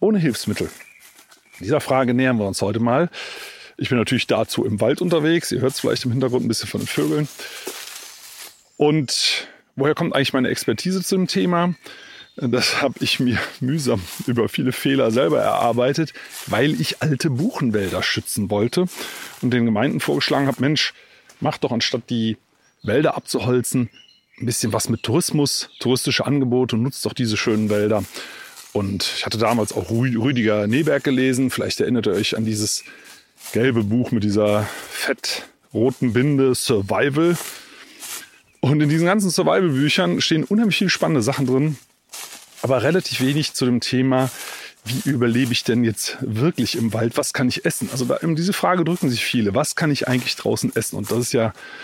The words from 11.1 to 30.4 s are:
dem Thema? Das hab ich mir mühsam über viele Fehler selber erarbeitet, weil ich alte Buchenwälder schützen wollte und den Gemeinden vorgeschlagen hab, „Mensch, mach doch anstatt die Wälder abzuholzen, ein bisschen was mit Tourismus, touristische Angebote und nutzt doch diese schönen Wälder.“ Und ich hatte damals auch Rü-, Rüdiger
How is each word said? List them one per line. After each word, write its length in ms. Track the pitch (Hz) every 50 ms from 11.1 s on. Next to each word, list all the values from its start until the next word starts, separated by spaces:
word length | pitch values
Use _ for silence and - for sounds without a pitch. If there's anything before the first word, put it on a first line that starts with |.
| 196
dem 100 | 185 185
Thema? 480 | - - 196 185 175 175 170 175 180 160 - - - - - - - - - - - _
Das 460 | - - 123 120 127 113 - - - 147
hab 180 | 131 - -
ich 180 | - - - -
mir 180 | 131 123 110 101 - - - -
mühsam 420 | 131 127 147 165 139 123 120 101 87 - - - -
über 240 | - 120 117 107 101
viele 220 | - - - 131 127
Fehler 380 | - - 139 135 135 127 113
selber 300 | 110 123 147 165 151 117
erarbeitet, 720 | 104 104 107 95 113 120 113 120 120 135 147 - 160 - - - - - - - -
weil 320 | - - 110 131 151 151 -
ich 220 | - - - -
alte 300 | 131 151 147 - - 165
Buchenwälder 720 | 127 120 156 247 - - 143 117 104 104 98 90 85 90 -
schützen 480 | - - 113 - - - 107 101 92
wollte 360 | 101 101 107 120 - 175 185 180 - - - - - - - - - -
und 100 | - 127 120
den 120 | 123 117
Gemeinden 360 | 117 110 104 120 147 - 135
vorgeschlagen 460 | - - 147 143 - - 147 135 139
hab, 140 | 135 - -
„Mensch, 320 | 123 143 156 - - - - - - - - - _ - - -
mach 160 | - 143 -
doch 160 | - - 127 120
anstatt 380 | 113 - - - 120 - -
die 260 | 123 117 113 110 107 - _ _ _ _ _ _ _ _ -
Wälder 340 | 101 104 139 156 - -
abzuholzen, 720 | - - - - 127 101 123 123 123 123 - - 131 120 113 - - - _ _ _ _ _ _ -
ein 60 | 113
bisschen 300 | 117 117 - - 113 113
was 160 | 110 - -
mit 120 | 113 - -
Tourismus, 680 | - 113 160 - - - 151 143 135 - - - - - -
touristische 480 | - 120 131 127 - 143 120 - -
Angebote 500 | - 139 143 135 123 123 127 127 117 -
und 60 | 110 117
nutzt 240 | 139 - - -
doch 80 | 107 -
diese 240 | - 127 110 107 101
schönen 320 | - 123 110 110 107 104
Wälder.“ 340 | 104 104 104 107 110 104 95 - - - - - - - - - - - - - -
Und 360 | 202 202 98 98 90 - - -
ich 80 | - -
hatte 140 | - 107 107
damals 340 | 113 110 120 117 107 - -
auch 180 | 104 - -
Rü-, 280 | 110 117 127 131 120 113
Rüdiger 480 | 110 139 139 120